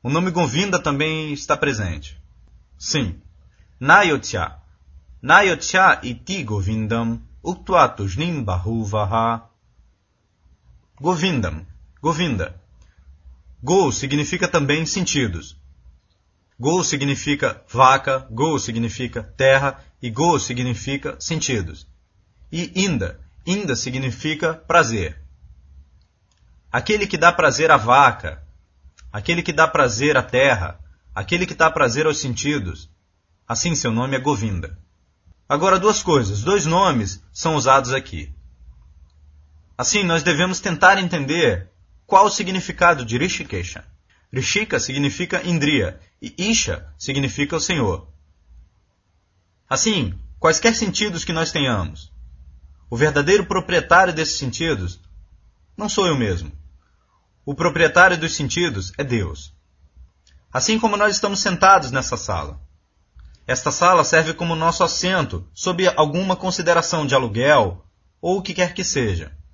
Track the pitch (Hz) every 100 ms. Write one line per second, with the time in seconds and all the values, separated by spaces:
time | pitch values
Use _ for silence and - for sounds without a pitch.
0 | 127 156 180 170 151 135 202 180 156 139
1 | 156 160 156 143 - 147 - 113 90 76
2 | - - - _ - - _ - - 151
3 | 104 - - _ _ _ _ _ 131 185
4 | 190 135 - 104 78 - _ _ _ -
5 | _ - 127 175 196 160 - 185 190 -
6 | 123 117 - 190 117 104 95 110 107 117
7 | 113 117 - - - 180 - 180 131 -
8 | 98 92 170 156 107 90 90 113 104 107
9 | 101 113 113 117 _ _ _ _ _ _
10 | _ _ _ _ _ _ _ _ _ _
11 | 151 175 185 143 92 78 - - - _
12 | 147 156 180 95 80 - _ _ - _
13 | - - - - _ - 123 185 156 104
14 | 131 147 147 185 - 170 139 151 160 196
15 | 175 143 113 85 - - - _ - _
16 | _ _ _ _ _ _ 127 180 - 147
17 | 139 139 143 143 127 - _ 120 131 135
18 | 139 131 127 113 156 143 - 117 117 -
19 | 123 120 104 - 135 135 139 135 - _
20 | 123 110 170 147 - 123 127 113 139 139
21 | 143 - - 160 - 117 80 76 - _
22 | _ _ _ _ - 160 170 185 196 135
23 | 95 - - _ - 196 190 120 131 131
24 | 131 107 156 156 165 160 - 170 123 113
25 | 80 - - _ - - _ - - _
26 | _ _ _ _ _ _ _ 123 - 208
27 | 202 165 170 170 156 123 156 143 107 131
28 | 135 - 82 71 - _ _ _ - _
29 | - 123 - 170 170 160 160 160 131 107
30 | 147 139 - 123 139 113 82 - - _
31 | _ - 101 175 180 - 160 156 131 123
32 | 156 147 135 113 143 147 90 71 - _
33 | _ _ _ _ _ 117 170 160 123 113
34 | 131 135 135 123 110 90 - - _ _
35 | _ _ _ _ _ 147 190 185 208 208
36 | - 147 101 101 127 202 156 165 190 127
37 | 95 - _ - 165 151 127 135 123 135
38 | - 82 71 - - _ - - - -
39 | - _ - _ _ _ _ - - 208
40 | 185 165 147 151 180 180 202 165 185 196
41 | 180 170 135 170 139 87 - _ _ _
42 | _ 190 202 196 185 185 - - 175 156
43 | 117 120 160 - - 95 87 - - _
44 | _ _ _ 123 - 202 214 131 - 135
45 | 143 - 175 180 175 165 147 143 95 -
46 | _ _ 120 - 196 226 - 82 - -
47 | - 135 135 127 143 160 - 170 107 80
48 | - - _ _ _ - - _ _ _
49 | _ _ _ _ _ _ _ 135 220 202
50 | 104 - - - 160 160 277 226 208 180
51 | 208 170 - 160 160 160 135 107 87 80
52 | - - - - - - - - - 117
53 | 151 147 143 208 185 190 - 170 - 170
54 | 190 160 156 - 131 - 165 123 87 -
55 | - - - - _ _ _ - 208 -
56 | 185 143 107 87 76 - - - _ _
57 | _ _ _ _ - 143 170 160 156 175
58 | 185 175 160 - 139 170 175 101 90 -
59 | 135 117 87 71 - _ _ _ _ -
60 | - _ _ _ _ - - 220 220 208
61 | 208 196 208 196 202 180 190 190 131 131
62 | 123 120 - 85 71 - - _ _ _
63 | _ - - - - 127 156 - 175 180
64 | 147 160 160 160 170 165 165 160 170 -
65 | 180 185 139 143 - - 180 175 180 165
66 | 151 160 190 185 185 180 170 170 165 165
67 | 143 135 127 104 135 143 98 90 _ _
68 | _ _ 170 190 190 185 180 180 180 143
69 | 113 90 76 - -